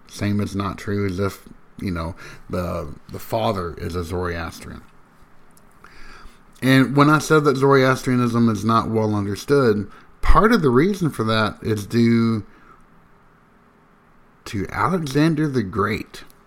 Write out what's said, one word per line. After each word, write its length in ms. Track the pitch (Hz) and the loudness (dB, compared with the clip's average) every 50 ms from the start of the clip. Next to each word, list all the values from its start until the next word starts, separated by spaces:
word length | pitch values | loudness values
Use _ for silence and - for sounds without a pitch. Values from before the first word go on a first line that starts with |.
| - | -20
Same 340 | - - - 104 104 101 104 | -20 -10 -6 -4 -2 -2 -2
is 160 | 101 92 95 | -2 -4 -4
not 200 | 98 101 95 87 | -6 -6 -6 -8
true 280 | - - 107 101 101 101 | -8 -8 -6 -4 -4 -2
as 140 | 98 90 92 | -4 -2 -2
if, 280 | 101 98 - - - - - - - - _ - | -4 -4 -6 -8 -16 -20 -20 -20 -20 -20 _ -10
you 120 | - 98 | -8 -6
know, 240 | 87 85 82 82 82 - - - - - - - | -6 -4 -6 -8 -10 -12 -16 -18 -20 -20 -12 -8
the, 440 | 92 92 87 87 90 85 78 73 67 - - - 95 | -6 -6 -6 -6 -6 -8 -8 -10 -12 -16 -16 -16 -16
the 60 | 95 | -14
father 560 | - - 120 113 110 113 107 95 87 85 80 | -8 -6 -4 -2 -2 -2 -2 -4 -6 -8 -8
is 180 | - 87 87 82 | -10 -10 -8 -6
a 80 | 90 85 | -6 -6
Zoroastrian. 800 | 80 92 90 90 87 85 85 82 85 - - - - 69 64 - - - - - _ _ - - - - - - - - - - - _ - - - - - - - - - - - - - _ - - - | -6 -6 -6 -6 -6 -6 -8 -8 -10 -12 -14 -16 -16 -16 -18 -18 -20 -20 -20 -20 _ _ -20 -20 -20 -20 -20 -20 -20 -20 -20 -20 -20 _ -20 -20 -20 -20 -18 -18 -18 -18 -20 -20 -20 -20 -20 _ -20 -14 -4
And 360 | - 131 135 135 131 110 135 | 0 2 4 4 4 4 4
when 120 | 143 143 147 | 4 4 4
I 100 | 156 147 | 4 2
said 260 | - - 156 156 143 | 2 2 2 4 4
that 100 | 147 131 | 2 2
Zoroastrianism 920 | 135 135 139 139 135 131 131 131 - - 135 127 123 123 117 110 120 117 117 | 2 2 4 4 4 4 2 0 0 -2 0 0 0 0 0 2 2 2 2
is 160 | 107 98 98 | 2 0 0
not 240 | 110 113 113 - - | 0 0 0 0 0
well 260 | 110 110 110 107 104 | -2 -2 0 0 0
understood, 760 | 104 101 101 101 - - - 143 143 131 113 104 104 101 - - - - - _ _ | -2 -2 -4 -6 -6 -2 0 2 4 4 4 2 2 -2 -6 -12 -20 -20 -20 _ _
part 300 | - - - 156 190 220 | 6 8 8 8 8 6
of 100 | 240 214 | 4 4
the 80 | 156 135 | 4 4
reason 400 | 120 131 156 202 208 185 175 143 | 4 4 4 2 0 -2 -2 -4
for 140 | - - 117 | -2 -2 -2
that 360 | 110 110 110 107 104 - - | 0 0 0 0 -2 -4 -6
is 240 | - 123 110 104 101 | -4 -4 -4 -4 -4
due 600 | 95 110 117 120 117 117 117 117 113 113 110 101 - - _ - - - - _ _ _ - _ _ _ _ _ _ _ _ _ _ _ _ _ _ _ _ _ _ _ _ _ _ _ _ _ _ _ _ _ | -2 0 2 4 4 4 4 2 2 0 -2 -6 -10 -16 _ -20 -20 -20 -20 _ _ _ -20 _ _ _ _ _ _ _ _ _ _ _ _ _ _ _ _ _ _ _ _ _ _ _ _ _ _ _ _ _
to 240 | - - 98 92 - | -10 -8 -6 -6 -6
Alexander 800 | - 98 104 131 180 185 165 135 131 147 156 165 160 147 156 | -4 -2 -2 -2 -2 -4 -4 -2 0 2 2 2 2 0 -2
the 160 | 147 131 127 104 | -2 -2 -4 -4
Great. 600 | 92 95 101 101 101 107 - - - - - - - - _ _ | -4 -4 -4 -2 -2 -4 -6 -8 -12 -16 -20 -20 -20 -20 _ _